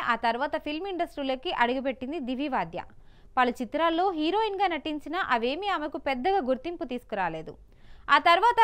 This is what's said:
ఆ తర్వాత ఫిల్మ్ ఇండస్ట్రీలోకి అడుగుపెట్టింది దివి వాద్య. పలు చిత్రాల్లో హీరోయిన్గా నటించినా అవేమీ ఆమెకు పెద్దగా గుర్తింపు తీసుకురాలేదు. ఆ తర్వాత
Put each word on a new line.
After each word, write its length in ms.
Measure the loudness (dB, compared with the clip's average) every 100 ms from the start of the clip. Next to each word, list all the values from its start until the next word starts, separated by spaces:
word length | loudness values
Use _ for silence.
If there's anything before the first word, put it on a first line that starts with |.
ఆ 120 | 0 0
తర్వాత 400 | 0 0 -2 -4
ఫిల్మ్ 300 | -4 -6 -4
ఇండస్ట్రీలోకి 640 | -4 -4 -4 -4 -4 -4
అడుగుపెట్టింది 680 | 0 0 0 -4 -6 -6 -6
దివి 280 | -6 -4 -4
వాద్య. 340 | -4 -4 -8 -12 -18 -20 -20 -6
పలు 180 | 0 2
చిత్రాల్లో 540 | 0 -4 0 2 2 0
హీరోయిన్గా 580 | 0 0 0 0 0 0
నటించినా 540 | 0 -4 -6 -6 -4 0
అవేమీ 380 | 0 0 -2 -2
ఆమెకు 300 | -2 -4 -6
పెద్దగా 440 | -4 -2 0 2
గుర్తింపు 420 | 0 -2 -4 -8
తీసుకురాలేదు. 720 | -8 -8 -8 -4 -4 -6 -10 -16 -20 -20 -20 -12 2
ఆ 100 | 6
తర్వాత 420 | 8 6 6 6